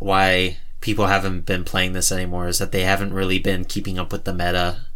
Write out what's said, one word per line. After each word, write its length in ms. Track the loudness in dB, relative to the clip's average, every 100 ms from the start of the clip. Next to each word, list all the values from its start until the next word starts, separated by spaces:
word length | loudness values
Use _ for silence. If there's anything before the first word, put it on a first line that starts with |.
why 580 | 0 4 4 4 2 -2 -6 -6
people 260 | -2 2 4
haven't 400 | 2 2 -2 0
been 180 | -2
playing 280 | 0 0 0
this 180 | 0 0
anymore, 380 | 0 -2 -2 -2
is 100 | -2
that 140 | 0
they 100 | 0
haven't 300 | 2 2 0
really 240 | -2 0 2
been 260 | 2 0
keeping 340 | -2 -4 -4 -4
up 120 | -4
with 120 | -4
the 80 | -2
meta. 440 | -2 0 0 0 -2 -4